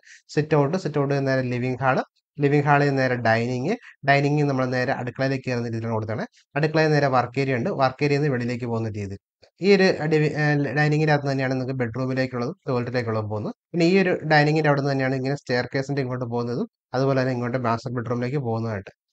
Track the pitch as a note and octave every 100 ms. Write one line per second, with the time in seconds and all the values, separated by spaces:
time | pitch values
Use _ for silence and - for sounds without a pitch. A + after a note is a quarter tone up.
0 | - - _ D3+ D3+ D3+ C#3 F#3 D#3+ C#3+
1 | C#3 C#3+ C3+ C3 B2+ B2 B2 B2+ C3+ C#3+
2 | C4+ _ _ - C#3+ D3 C#3+ C#3+ C#3+ C3+
3 | C3 B2 A2+ A2+ A#2+ B2+ C3+ B3 - _
4 | C#3 C#3 C#3+ D3 C#3+ C3 B2+ B2+ B2+ B2+
5 | B2 A#2 C3+ C3 C3 A#2+ A#2 A2+ A2+ A2
6 | A2 A2 A#3 _ _ C#3+ D#3 D#3 D#3 D3
7 | C#3 B2+ A#2+ C3 C3+ B2+ E3 D3+ C3 -
8 | C#3+ C#3+ D3 B2 A#2+ B2 B2 A2+ A2+ G#2
9 | G2+ G2 _ _ _ _ F#3+ G3 F#3+ -
10 | D#3 D#3 D3+ D3 D3+ D3 C#3+ D3 D3+ D3+
11 | D#3 D3 C#3 C3+ C3 C3 B2+ C3+ A#2+ A#2+
12 | C3 C3 B2+ B2 A#2+ - - B2 A#2+ B2
13 | A2+ A2 G#2 G#2+ D3+ - _ E3+ E3+ G3
14 | F#3 E3+ D#3 D3+ D3+ D#3 D3+ C#3 C#3 C3+
15 | C3 C3+ C3 C#3 - B2 B2 C#3 C3 C#3+
16 | B2 B2+ B2 A#2+ A#2+ B2 A3+ _ _ B2+
17 | C3+ C3+ B2+ B2 A#2+ B2+ A#2+ A#2 C3 B2
18 | A#2 B2 B2 D3 B2 A2+ A2+ G#2 G2 _
19 | _